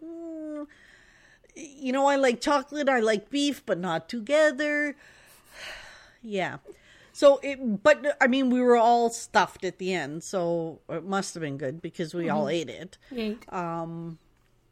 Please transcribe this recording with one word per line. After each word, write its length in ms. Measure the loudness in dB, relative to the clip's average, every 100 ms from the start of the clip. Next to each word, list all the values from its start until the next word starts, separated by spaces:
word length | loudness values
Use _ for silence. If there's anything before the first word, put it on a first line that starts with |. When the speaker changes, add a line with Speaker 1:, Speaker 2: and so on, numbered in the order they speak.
Speaker 1:
mm, 640 | -16 -14 -12 -12 -10 -12 -14 _ -20 -20 _ _ _ _ _ -20
you 360 | -20 -10 -4
know, 140 | 2 2
I 80 | 4
like 260 | 2 2
chocolate, 480 | 2 0 0 -2 2
I 100 | 2
like 300 | 2 0 -2
beef, 340 | -2 -2 -2
but 140 | -4 -4
not 300 | -2 -4 -6
together. 880 | -10 0 2 4 2 -2 -2 -4 -6
<sighs> 40 | -18 -20 -20 -20 _ -20 -18 -18 -20 -20 -20 _ -8
Yeah. 300 | -4 -4 -8 -16 -20 _ -20 -20
So 260 | 6 8 8
it, 400 | 2 -6 -4 2
but, 340 | 4 4 2 2
I 60 | 2
mean, 220 | 4 2
we 100 | 4
were 160 | 6 6
all 340 | 6 4 2
stuffed 520 | -2 0 2 2 -2
at 140 | -8 -6
the 160 | -4
end, 300 | -4 -4 -10
so 580 | -6 -4 -2 -2 -4 -10 -12
it 160 | -10 -4
must 300 | -4 -4 -6
have 60 |
been 160 | -8 -6
good 220 | -8 -8
because 300 | -10 -8 -8 -6
we 140 | -2
all 160 | -2 0
Speaker 2:
Mm-hmm. 40 |
Speaker 1:
ate 200 | -2 -4
it. 280 | -10 -16 -20 -14
Speaker 2:
We 100 | -8
ate. 320 | -8 -8 -10
Speaker 1:
Um, 640 | -8 -6 -6 -8 -10 -12 -14 _ _ _ _ _